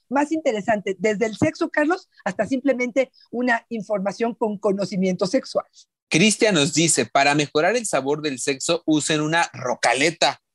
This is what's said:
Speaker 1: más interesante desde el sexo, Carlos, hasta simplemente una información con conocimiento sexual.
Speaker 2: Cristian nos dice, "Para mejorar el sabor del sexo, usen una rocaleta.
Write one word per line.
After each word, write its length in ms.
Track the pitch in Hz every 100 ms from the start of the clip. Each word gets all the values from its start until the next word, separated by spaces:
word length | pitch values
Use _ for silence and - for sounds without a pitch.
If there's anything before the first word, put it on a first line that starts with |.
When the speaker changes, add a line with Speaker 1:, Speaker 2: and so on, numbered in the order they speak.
| -
Speaker 1:
más 240 | 269 294
interesante 640 | 320 294 214 233 214 196 190
desde 260 | 214 202 226
el 120 | 202
sexo, 320 | 311 - 330
Carlos, 400 | 302 302 370 - _ 202
hasta 200 | 202 202
simplemente 680 | 262 269 247 247 262 254 _ _
una 360 | 233 247 233 -
información 680 | 226 190 208 196 185 233 208
con 220 | 220 208
conocimiento 680 | 208 196 185 180 185 180 185
sexual. 400 | 262 - - - - - _ -
Speaker 2:
Cristian 460 | 156 214 - 214 165
nos 180 | 135
dice, 320 | 151 165 - -
"Para 280 | 143 143
mejorar 440 | 147 143 151 175 240
el 80 | 214
sabor 360 | 143 131 151
del 160 | 151 127
sexo, 440 | - 135 - 170 -
usen 360 | 151 - 156
una 280 | 151 139 -
rocaleta. 880 | 123 123 117 123 123 165 156 151 - _